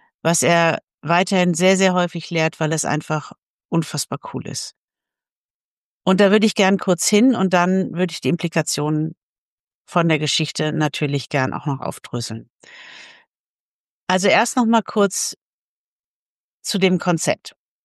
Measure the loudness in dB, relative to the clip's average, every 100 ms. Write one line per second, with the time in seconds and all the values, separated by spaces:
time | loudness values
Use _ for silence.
0 | _ _ -2 0 2 2 2 0 -6 _
1 | -2 0 2 2 2 2 2 4 2 2
2 | -2 -4 -6 -2 -2 -2 -2 -2 -2 -4
3 | -2 -6 -6 -16 _ _ _ -2 -2 -6
4 | -8 -10 -10 -10 -10 -10 -12 -16 _ _
5 | _ _ _ _ _ _ _ _ _ _
6 | 0 4 4 4 2 2 2 2 0 -2
7 | 2 4 4 4 2 2 2 0 -2 -2
8 | -4 -4 -4 -2 -2 -2 -2 -2 -2 -2
9 | -4 -8 _ _ _ _ _ _ _ 0
10 | 2 2 0 -2 -4 -2 -2 0 -2 -2
11 | -4 -4 -4 -2 -2 -4 -6 -6 -8 -10
12 | -10 -8 -8 -10 -14 _ -20 -20 -20 -20
13 | -20 -20 _ _ _ _ _ _ _ _
14 | -2 0 2 2 2 0 2 2 0 0
15 | 0 0 -8 -10 _ _ _ _ _ _
16 | _ _ _ _ _ _ -6 0 2 2
17 | 0 0 0 -4 -6 -20 _ _